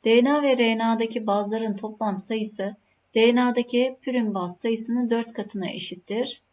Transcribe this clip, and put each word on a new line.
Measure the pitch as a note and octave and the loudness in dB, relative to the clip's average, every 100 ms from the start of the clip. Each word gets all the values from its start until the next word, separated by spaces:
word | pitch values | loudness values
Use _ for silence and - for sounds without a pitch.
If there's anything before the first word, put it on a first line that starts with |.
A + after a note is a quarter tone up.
| A3+ | 6
D | A#3 | 4
N | B3 | 6
A | D4 | 2
ve | C#4+ B3 | 2 2
R | A#3 A3 | 2 2
N | A3+ | 0
A'daki | A3+ A3+ A#3+ G#3+ | 0 0 -2 0
bazların | G3+ G3+ A3 A3+ G3+ | 0 0 -2 -4 -4
toplam | A3 G#3+ A3 F#3+ | -8 -6 -4 -4
sayısı | - A3 G#3+ - G3 G3+ _ _ _ A3+ | -4 -4 -4 -6 -8 -8 _ _ _ 4
D | A3+ B3 | 6 6
N | |
A'daki | B3 A#3+ A#3+ A#3+ B3+ B3+ | 2 0 0 0 0 -2
pürin | - B3+ G#3+ | -4 -2 -2
baz | G3 F3+ F3+ | -2 -6 -6
sayısının | A#3 A3 A3+ A#3+ A#3+ | -4 -4 -2 -4 0
dört | A#3 A#3 | -2 -4
katına | - G#3 G3+ F3+ | -8 -10 -8 -8
eşittir. | - - F3+ - G#3 C4 - _ | -6 -8 -10 -8 -6 -6 -8 _